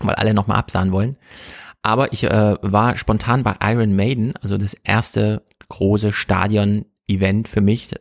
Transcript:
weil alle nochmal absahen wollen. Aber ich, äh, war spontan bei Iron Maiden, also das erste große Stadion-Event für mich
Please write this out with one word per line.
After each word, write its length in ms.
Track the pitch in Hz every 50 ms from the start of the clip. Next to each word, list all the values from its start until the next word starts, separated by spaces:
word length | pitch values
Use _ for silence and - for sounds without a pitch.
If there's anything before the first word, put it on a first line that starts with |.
weil 140 | - 98 -
alle 200 | - 110 110 107
nochmal 240 | 104 98 104 104 101
absahen 340 | - - - 92 92 95
wollen. 240 | 92 98 107 127 139 - _ - - - - - - - - - - _
Aber 300 | - 107 110 127 139 -
ich, 100 | - - 117
äh, 320 | - - 107 107 104 101 -
war 320 | - 101 98 104 113 120 -
spontan 460 | - - - 110 104 - 120 120 135
bei 140 | 120 107 101 -
Iron 360 | - 107 113 120 110 104 98
Maiden, 380 | 98 101 127 135 123 107 - - -
also 160 | - 98 101
das 180 | 101 101 101 -
erste 680 | - - - 101 113 120 - - 110 107 107 107 - _ _ _ _ - -
große 440 | - - 98 98 104 104 107 104
Stadion-Event 1400 | 101 - - - 98 90 95 104 107 104 101 101 104 107 - _ _ _ _ - 98 95 98 95 98 110 113 -
für 120 | - 104
mich 280 | 98 101 113 117 - - - -